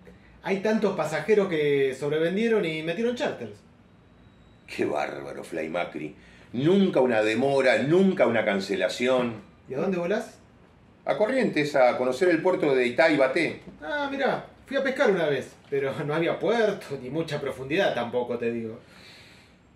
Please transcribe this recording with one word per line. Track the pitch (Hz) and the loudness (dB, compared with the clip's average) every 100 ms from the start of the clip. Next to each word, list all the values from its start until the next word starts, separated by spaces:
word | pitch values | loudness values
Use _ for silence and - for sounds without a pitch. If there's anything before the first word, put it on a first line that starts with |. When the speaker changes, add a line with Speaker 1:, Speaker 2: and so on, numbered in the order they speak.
| - - - - | -20 -20 -20 -12
Speaker 1:
Hay | 165 196 | -6 -2
tantos | 214 220 202 160 | 0 0 0 -2
pasajeros | 151 156 185 208 190 | -2 -2 2 2 2
que | 156 147 143 135 | 0 2 2 0
sobrevendieron | 123 147 151 165 190 226 214 165 | -2 -4 0 0 0 2 2 0
y | 156 | -4
metieron | 160 170 233 240 | -4 -2 -4 -2
charters. | 254 - 110 101 - - - _ _ - - - - - - | -4 -6 -12 -16 -20 -20 -20 _ _ -20 -20 -20 -20 -20 -16
Speaker 2:
Qué | - 87 | -6 -4
bárbaro, | 73 69 71 69 69 | -2 -6 -8 -12 -14
Fly | - 85 80 | -10 -8 -6
Macri. | 85 - 76 76 - - - - | -4 -4 -8 -12 -14 -20 -20 -10
Nunca | 117 151 196 190 151 | -2 2 4 4 4
una | 123 110 | 4 4
demora, | 107 117 139 139 127 110 | 2 2 2 4 4 4
nunca | 135 180 196 156 120 | 4 4 4 4 2
una | 113 | 4
cancelación. | 101 98 95 95 90 - 123 127 120 110 - - - | 2 0 -2 -2 -2 0 0 2 0 -6 -16 -20 -10
Speaker 1:
¿Y | |
a | 131 | -4
dónde | 190 175 | -2 -2
volás? | 175 220 - - - - _ _ - - | -2 -2 -4 -16 -20 -20 _ _ -20 -10
Speaker 2:
A | - - | -4 0
Corrientes, | 214 262 196 156 147 139 | 0 2 0 0 0 4
a | 123 117 | 4 4
conocer | 127 127 180 | 0 2 2
el | 160 | 4
puerto | 180 175 151 131 | 2 2 2 2
de | 120 | 2
Itaibaté. | 123 165 139 131 - 143 - - - | 4 4 4 2 2 -2 -4 -16 -16
Speaker 1:
Ah, | 311 294 277 | -8 -4 -4
mirá, | 269 240 - - - - | -2 -2 -2 -8 -20 -6
fui | 269 | -4
a | |
pescar | 269 262 254 | -2 2 2
una | 185 156 | 2 2
vez, | 131 - - - | -2 -4 -16 -6
pero | 139 135 - | -2 -2 -4
<laughs> | 147 | -2
no | |
había | 160 165 - | 0 0 0
puerto | 170 233 214 - - 135 | 0 2 2 0 -8 -10
ni | 123 | -6
mucha | 156 160 147 | -6 -4 -4
profundidad | 135 131 135 175 - 120 | -6 -8 -4 0 0 -2
tampoco, | 117 123 123 120 | -2 -4 -4 -4
te | 117 | -4
digo. | 117 113 113 - - - - - - - _ _ | -4 -8 -12 -18 -20 -20 -20 -20 -20 -20 _ _